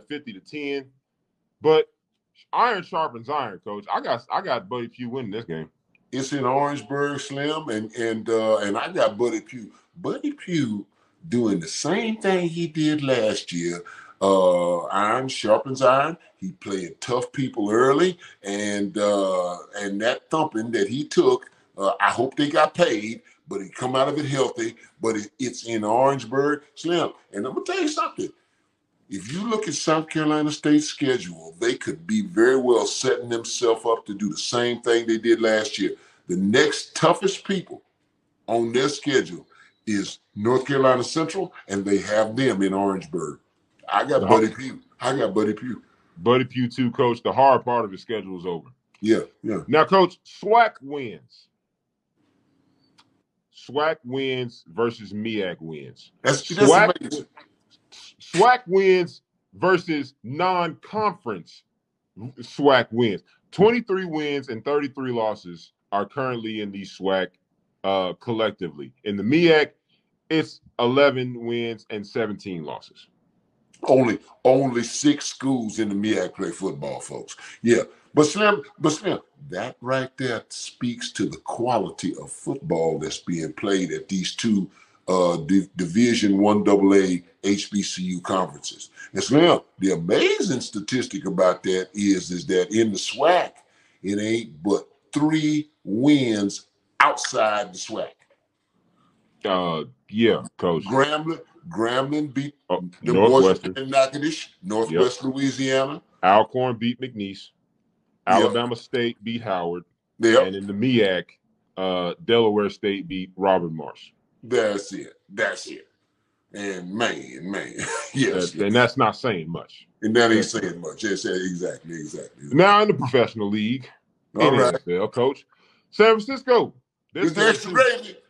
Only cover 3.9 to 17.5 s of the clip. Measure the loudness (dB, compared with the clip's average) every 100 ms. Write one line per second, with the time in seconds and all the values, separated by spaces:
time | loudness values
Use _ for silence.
3.9 | -6 -2 -4 -4 -6 -4 -6 -4 -8 -8
4.9 | -10 -10 -8 -8 -10 -8 -10 -12 _ _
5.9 | _ _ -8 -4 -2 0 0 0 -4 -6
6.9 | -4 -4 -4 -8 -6 -4 -4 -4 -6 -6
7.9 | -6 -4 -4 -2 0 2 2 0 -2 -4
8.9 | 0 0 2 -2 -2 -8 -16 -18 -20 _
9.9 | -12 -8 -6 -6 -8 -4 -2 -2 -4 -10
10.9 | _ _ _ -4 0 2 0 -4 -6 -2
11.9 | -2 -2 -2 0 0 0 -2 -4 0 0
12.9 | 0 0 2 2 -2 -6 -6 -6 -6 -12
13.9 | -20 -20 _ 2 4 6 4 2 0 -2
14.9 | -2 0 0 -2 -4 2 2 2 2 4
15.9 | 4 2 -4 _ _ -12 -12 -6 -6 -6
16.9 | -10 -4 -4 -4 -6 -6